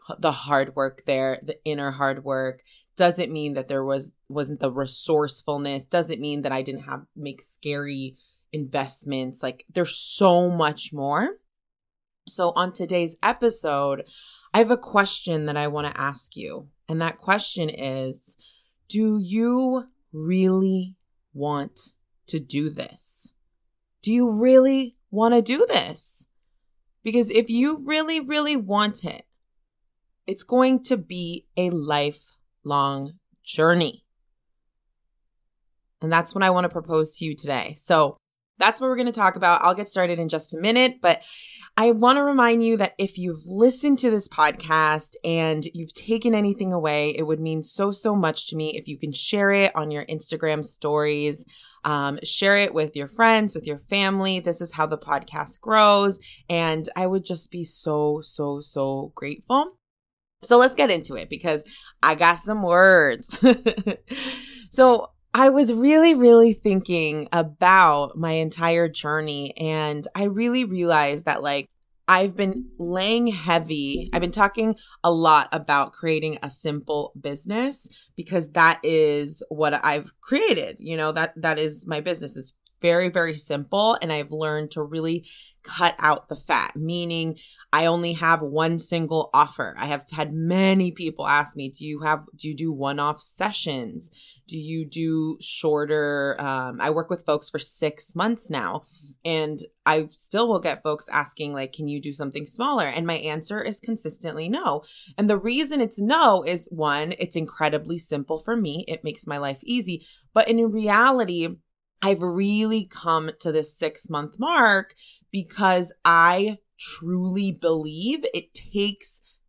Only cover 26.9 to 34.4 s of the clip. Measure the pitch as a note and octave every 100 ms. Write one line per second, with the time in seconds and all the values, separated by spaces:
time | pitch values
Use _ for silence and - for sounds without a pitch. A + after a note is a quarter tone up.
26.9 | _ A3+ A#3 A3+ A3 A#3 A#3 C#4 D4+ C4+
27.9 | D#4 D#4 D#4+ C4 D4+ D4 C#4+ G3 G3+ G#3
28.9 | G#3 E3+ - - _ _ _ _ _ _
29.9 | _ _ _ - G3 - B3 C4 C4 B3+
30.9 | A#3+ D#3+ F3+ E3+ E3+ _ - F3+ E3+ D3
31.9 | D3 D3 D3 - _ _ _ D3 C#3+ C#3
32.9 | C#3 C#3 E3+ _ _ - - D#3+ F3 D#3
33.9 | - _ _ _ _